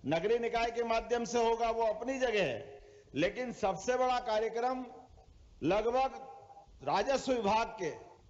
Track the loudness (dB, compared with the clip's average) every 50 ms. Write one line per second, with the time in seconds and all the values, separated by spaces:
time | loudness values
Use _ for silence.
0 | 0 0 0 0 2 2 2 2 2 0 0 0 0 0 0 -2 0 0 0 0
1 | 0 0 -2 -2 -2 0 0 2 4 4 2 2 2 0 2 2 2 0 0 -2
2 | -2 -4 -2 0 0 2 2 2 2 0 0 -4 -8 -12 -16 -18 -20 -20 -20 -20
3 | -20 -8 -2 0 0 0 0 -2 -6 -6 -4 -2 0 0 0 0 -2 0 2 2
4 | 2 2 2 0 0 0 0 0 0 0 -2 0 0 0 -2 -2 -6 -10 -14 -18
5 | -20 -20 -20 -20 -20 -20 -20 -20 -20 -20 -14 -4 0 2 2 2 2 2 2 2
6 | 2 2 -2 -6 -14 -14 -16 -18 -18 -20 -20 -20 -20 -20 -20 -8 -4 0 0 2
7 | 2 2 2 2 2 0 0 2 2 2 2 2 2 0 -2 -4 -4 -4 -4 -6
8 | -14 -18 -20 -20 -20